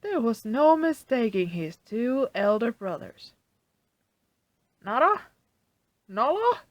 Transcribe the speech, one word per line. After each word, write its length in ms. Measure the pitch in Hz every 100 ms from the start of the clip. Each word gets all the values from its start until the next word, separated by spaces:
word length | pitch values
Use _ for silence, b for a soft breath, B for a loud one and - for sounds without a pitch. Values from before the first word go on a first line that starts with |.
there 200 | 415 370
was 240 | 233 226
no 320 | 214 240 302 320
mistaking 720 | 320 302 - 262 226 190 175
his 280 | 170 160 165
two 520 | _ 214 240 269 262
elder 380 | - 202 214 233
brothers. 640 | 226 196 160 90 - - _ _ _ _ _ _ _ _ _ _ _ _ _ _ _
Nara? 380 | - 226 339 415 - _ _ _ _ _ _ _ _
Nala? 540 | 196 254 370 466 480 -